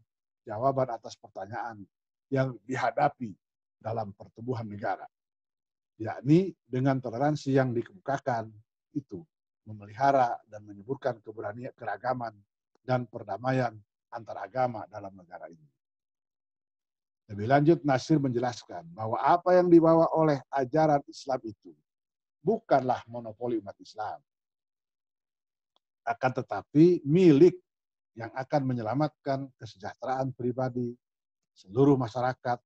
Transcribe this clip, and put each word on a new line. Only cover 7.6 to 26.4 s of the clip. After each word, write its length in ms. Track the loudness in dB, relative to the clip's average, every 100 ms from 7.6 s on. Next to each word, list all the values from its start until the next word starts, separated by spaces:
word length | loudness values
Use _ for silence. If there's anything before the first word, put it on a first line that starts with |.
| 2
dikemukakan 800 | -2 -6 -10 -8 -6 -4 -6 -6 -14 _ _ _
itu, 320 | -12 -10 -12 -16 _ _ _ -18
memelihara 720 | -18 -14 -2 2 4 2 -2 _
dan 160 | -18 -16
menyuburkan 520 | -16 -10 -6 -6 -8 -10
keberanian, 480 | -12 -12 -10 -14
keragaman, 640 | -12 -10 -8 -6 -6 -8 -14 _ _ _ _ -4
dan 240 | -4 -4
perdamaian 640 | -12 -12 -8 -2 -2 -2 -6 -20 _ _
antar 320 | -16 -14 -14 -10
agama 400 | -4 -4 -4 -12
dalam 200 | -12 -14 -16
negara 320 | -20 -18 -18
ini. 200 | -20 _ _ _ _ _ _ _ _ _ _ _ _ _ _ _ _ -14
Lebih 140 | -6 2
lanjut, 300 | 4 6 4
Nasir 400 | 4 0 2 0
menjelaskan 720 | 2 -2 -4 -6 -12 -16 -14
bahwa 240 | -10 -6 0
apa 400 | 2 2 4 4
yang 160 | 8
dibawa 360 | 8 8 6 4
oleh 240 | 4 2 0 -2
ajaran 480 | -4 0 2 4 2 0
Islam 320 | -12 -6 -6 -6
itu 260 | -14 -20 -20 _ _ _ _ _ _
bukanlah 640 | -2 -2 2 2 2 -4 -6
monopoli 540 | -14 -14 -8 -4 -4
umat 160 | -6 -14
Islam. 400 | -16 -10 -10 -10 _ _ _ _ _ _ _ _ _ _ _ _ _ _ _ _ _ _
Akan 320 | -8 -4 -4
tetapi 720 | -4